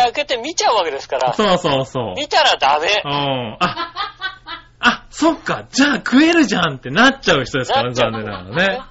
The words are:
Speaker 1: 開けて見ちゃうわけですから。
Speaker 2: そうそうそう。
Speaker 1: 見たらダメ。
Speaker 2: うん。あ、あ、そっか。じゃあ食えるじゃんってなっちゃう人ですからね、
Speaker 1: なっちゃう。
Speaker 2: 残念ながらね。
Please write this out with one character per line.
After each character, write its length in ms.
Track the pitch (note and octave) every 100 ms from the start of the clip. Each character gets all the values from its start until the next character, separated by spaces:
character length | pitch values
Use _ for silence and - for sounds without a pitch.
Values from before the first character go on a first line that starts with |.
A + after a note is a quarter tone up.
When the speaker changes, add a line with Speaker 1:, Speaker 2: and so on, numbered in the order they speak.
Speaker 1:
開 80 | B3
け 120 | G#3+
て 120 | G3 B3
見 180 | C4+
ち 80 | F4+
ゃ 100 | G#4
う 40 | A3
わ 80 |
け 60 | E3
で 100 | C3+
す 80 | -
か 80 | C3+
ら。 160 | B2+
Speaker 2:
そ 200 | A#2+ G#3+
う 40 | F3
そ 220 | E3 C3+
う 40 |
そ 280 | C3 C3 A2
う。 20 | F#2
Speaker 1:
見 120 | D4
た 140 | F4+
ら 140 | C4+ F3+
ダ 220 | C3+ D3+
メ。 240 | F3 G3+
Speaker 2:
う 40 | C#3+
ん。 480 | C#3+ C#3 C3 A#2 B2+
あ、 320 | F3 E4+ E4+ F#4 G4+ - F#4 - - E4 - _
あ、 280 | A#3 - -
そ 220 | - D#4+
っ 80 | D4+
か。 260 | - C3 G#2
じ 120 | -
ゃ 120 | C#4+
あ 20 | A#3+
食 260 | - B3+
え 100 | D#4+
る 120 | E4+
じ 120 | A#3 F#3
ゃ 60 |
ん 140 | E3+ C3+
っ 20 |
て 120 | B2
な 200 | D#3+ C4
っ 100 | C4+
ち 100 | -
ゃ 40 |
う 100 | D3+
人 140 | A#2+ C#3
で 60 |
す 80 | B2
か 100 | B3+
ら 0 |
ね、 60 | B2
Speaker 1:
な 40 |
っ 20 | B2
ち 80 |
ゃ 40 | A#2
う。 40 |
Speaker 2:
残 100 | A2
念 80 | G#2+
な 140 | G2
が 60 | F2+
ら 180 | C#3 F#3+
ね。 120 | B3 B3+